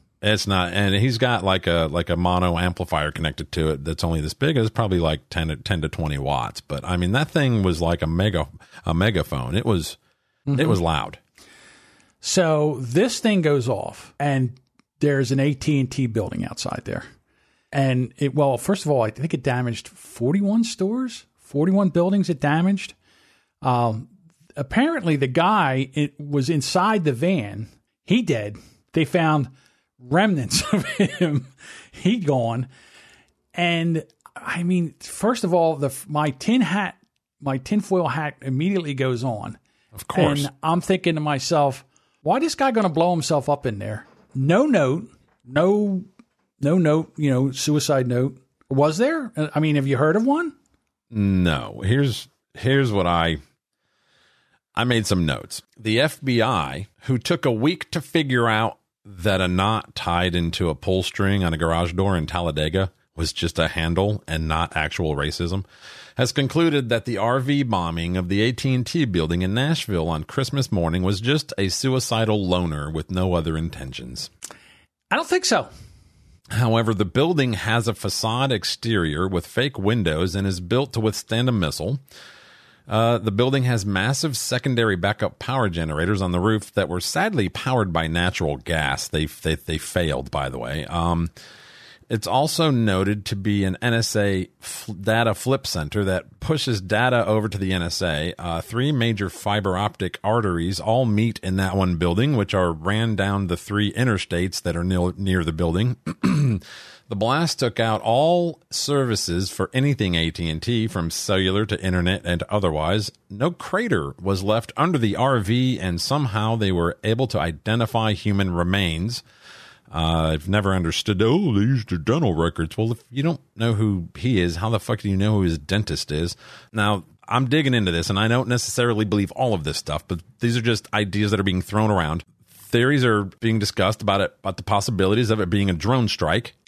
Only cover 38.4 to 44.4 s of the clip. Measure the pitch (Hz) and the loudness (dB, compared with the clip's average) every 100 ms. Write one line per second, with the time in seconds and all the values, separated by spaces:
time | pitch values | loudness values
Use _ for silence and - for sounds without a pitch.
38.4 | 135 131 180 196 151 135 131 120 127 107 | -4 -2 0 0 -2 -2 -2 0 -4 -6
39.4 | - - _ _ _ 107 - 180 143 143 | -10 -12 _ _ _ -20 -6 2 2 2
40.4 | 139 - 160 170 - 185 175 156 151 143 | -4 -4 0 0 0 0 0 0 -2 -2
41.4 | - 160 143 131 _ _ _ _ 151 240 | 0 2 2 0 _ _ _ _ 0 0
42.4 | 330 - 269 226 190 151 175 170 - 147 | 0 0 2 2 2 2 2 2 0 0
43.4 | 135 143 127 101 101 107 - _ _ 135 | 0 -2 -2 -4 -6 -8 -12 _ _ -2